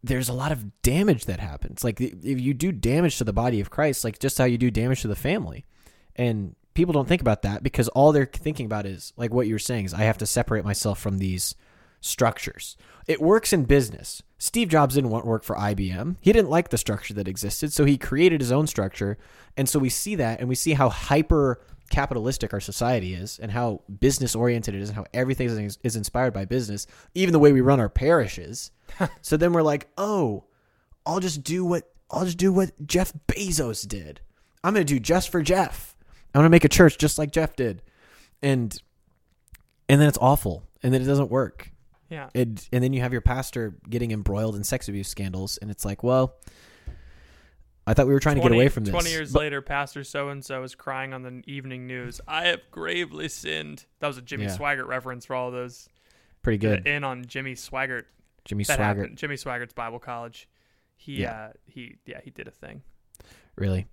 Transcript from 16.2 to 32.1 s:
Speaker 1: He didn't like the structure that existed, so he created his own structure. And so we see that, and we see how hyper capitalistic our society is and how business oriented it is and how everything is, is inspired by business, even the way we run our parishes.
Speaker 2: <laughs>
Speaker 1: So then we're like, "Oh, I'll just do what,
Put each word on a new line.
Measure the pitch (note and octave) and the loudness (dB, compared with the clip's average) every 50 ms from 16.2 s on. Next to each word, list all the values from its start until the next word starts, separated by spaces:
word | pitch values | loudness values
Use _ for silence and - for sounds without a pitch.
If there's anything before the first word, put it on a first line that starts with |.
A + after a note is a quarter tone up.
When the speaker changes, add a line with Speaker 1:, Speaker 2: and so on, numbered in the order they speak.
Speaker 1:
He | - F#3 G#3+ | 4 6 6
didn't | A#3 G3+ C3 | 6 4 4
like | C#3+ E3 F3 - | 2 0 0 0
the | - A2+ | -2 -4
structure | - - A2 G2+ - - G#2 | -2 -2 -4 -6 -6 -8 -8
that | G#2 G2 F#2+ | -6 -6 -6
existed, | F#2 G2 - G2+ - - - D3+ D3 | -6 -6 -6 -6 -4 -4 -4 -4 0
so | - D3+ | 2 4
he | C#3 C#3+ B2+ | 4 4 2
created | - - C3 C#3 E3 F#3 E3 D3+ | 0 -4 0 4 6 6 6 4
his | C3 A#2+ | 0 2
own | B2 C#3 D#3 | 2 2 2
structure. | D3+ - - G2+ G2 - - G#2 G2+ G#2 - - - - - - - - | 0 0 -2 -4 -4 -2 -4 -4 -4 -4 -6 -10 -20 -20 -20 -20 -16 -4
And | - C#3 C3 | -2 -2 0
so | - D3+ | 2 2
we | C3+ B2+ | 2 2
see | A#2+ - - G3+ G#3 | 0 -2 -4 -4 -2
that, | F3+ C3+ A2+ A2+ - | -2 -2 -2 -2 -4
and | B2 B2 | -4 -4
we | B2+ | -4
see | - - D#3+ D3+ | -2 0 0 2
how | C#3 C#3+ B2 | 4 4 2
hyper | - - - - C#3 D3+ D#3+ - E3+ D#3 C#3+ C3+ B2 - - _ - - - - | 2 0 -2 2 2 2 4 4 4 4 4 2 0 -2 -8 _ -20 -20 -8 -2
capitalistic | - - C#3 C3 C#3 B2 G#2+ B2 C3+ - - G#2 - | 0 0 0 0 -2 -4 -2 -2 -2 -2 -4 -4 -4
our | G2+ | -6
society | - - G2 - A#2+ A#2+ B2+ A#2 F#2 F#2 F#2 | -8 -6 -6 -4 0 0 0 0 -2 -4 -6
is | F2 F#2 G#2+ - - | -8 -8 -10 -12 -12
and | - A2+ G#2 | -10 -6 -4
how | A#2+ B2 A#2 G#2 - _ - G2 G2+ | -2 -2 -2 -4 -6 _ -14 -6 2
business | - C3 C#3 - C3+ A#2+ - | 2 2 4 2 -2 -2 -2
oriented | A2 A#2+ A#2+ A#2+ A#2 A2 - G2+ | 0 2 2 0 0 -2 -4 -6
it | G2 | -6
is | G2 G#2 | -8 -8
and | G#2 | -8
how | G#2+ G2 - _ | -10 -10 -8 _
everything | B2 B2+ B2+ C3+ - C3 A#2+ | -2 -2 -2 -2 -2 -2 -2
is, | A#2 G#2+ G#2 G#2 G2 - _ | -2 -2 -4 -6 -8 -4 _
is | A#2+ G#2+ | -4 -4
inspired | A2+ G2+ - - A#2+ B2+ B2+ G2+ | -4 -6 -4 -2 0 -2 0 -2
by | G2 G2 | -4 -6
business, | F2+ A#2 C3 B2 G#2+ G#2 G2+ - - - - - _ _ | -2 -2 -2 -2 -4 -6 -10 -10 -12 -16 -20 -20 _ _
even | F3 F#3+ F#3 E3+ | 0 2 4 6
the | D#3 | 10
way | D3 D3 C#3+ | 10 10 10
we | C3 | 8
run | B2+ C3 C#3 C3 | 6 6 6 4
our | A#2 - | 4 2
parishes. | - - B2+ C#3+ E3+ E3 A#2+ F#2 - - F2 E2 G#2+ B2 - - _ _ _ _ - - | 0 0 4 4 4 4 4 0 -4 -10 -12 -12 -12 -12 -12 -14 _ _ _ _ -4 -4
Speaker 2:
<laughs> | F#3+ D#3+ - - _ | -4 -4 -4 -8 _
Speaker 1:
So | - - D3+ | -2 0 2
then | E3 F3 F3 | 2 4 4
we're | E3+ D#3 | 4 2
like, | D#3 D3 D3 - _ _ | 2 2 0 -4 _ _
"Oh, | - F#3+ G#3 G#3+ G3 E3 A#2+ G#2 G2 - _ _ _ _ _ _ _ _ _ - _ _ | -6 -4 -2 0 0 0 0 -2 -4 -10 _ _ _ _ _ _ _ _ _ -20 _ _
I'll | - B2+ F#3+ | -4 -4 -2
just | F3+ F#3 D#3 D3 C3 | -2 -2 -4 -6 -6
do | - D#3 F3+ F#3 | -4 -2 -2 0
what, | F3 F3 E3+ - _ _ _ _ _ | 0 0 -2 -2 _ _ _ _ _